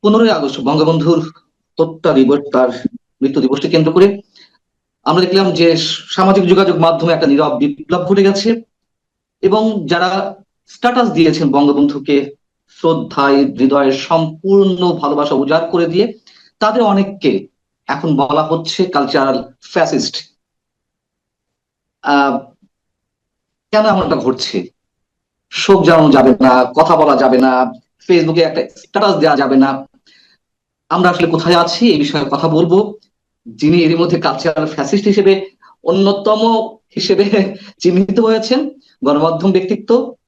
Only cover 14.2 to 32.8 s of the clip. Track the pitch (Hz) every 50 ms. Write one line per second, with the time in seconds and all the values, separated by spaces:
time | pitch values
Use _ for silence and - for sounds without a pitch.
14.2 | 156 151 156 - _ 190 196 196 196 190 185 175 180 180 170 - - 143 147 147
15.2 | 147 143 151 135 139 135 156 165 165 165 - 175 170 165 160 180 214 240 - -
16.2 | _ _ _ _ _ _ _ _ - 214 220 247 233 214 202 196 196 190 - -
17.2 | - 147 107 95 95 - _ _ _ _ _ _ _ - 139 147 156 165 147 135
18.2 | 139 131 147 156 156 156 160 165 - - - - 185 185 - 147 139 117 - 147
19.2 | 135 135 127 123 120 - _ _ _ - - 180 165 156 156 127 - - - -
20.2 | - _ _ _ _ _ _ _ _ _ _ _ _ _ _ _ _ _ _ _
21.2 | _ _ _ _ _ _ _ _ _ _ _ _ _ _ _ _ _ 143 143 143
22.2 | 139 139 127 - - - _ _ _ _ _ _ _ _ _ _ _ _ _ _
23.2 | _ _ _ _ _ _ _ _ _ _ - 214 214 220 202 190 180 - 180 -
24.2 | - 127 - - - - - 98 87 - _ _ _ _ _ _ _ _ _ _
25.2 | _ _ _ _ _ _ - - - - 196 185 165 160 170 160 156 147 135 135
26.2 | 127 131 123 101 127 131 127 127 127 120 - 147 160 - 175 156 156 151 139 123
27.2 | 135 131 123 127 131 131 127 127 127 120 117 - _ _ _ _ _ - 180 170
28.2 | 156 160 160 170 165 156 - 170 - - - - - _ _ 196 - 196 180 156
29.2 | 147 160 147 135 139 131 135 131 135 135 131 135 139 _ _ _ _ _ _ _
30.2 | _ _ _ _ _ _ _ _ _ _ _ _ _ _ 160 175 180 180 175 -
31.2 | 170 165 160 160 - 165 175 170 170 165 - - 233 233 180 151 143 - - 156
32.2 | 143 135 139 143 - 165 156 156 175 165 175 190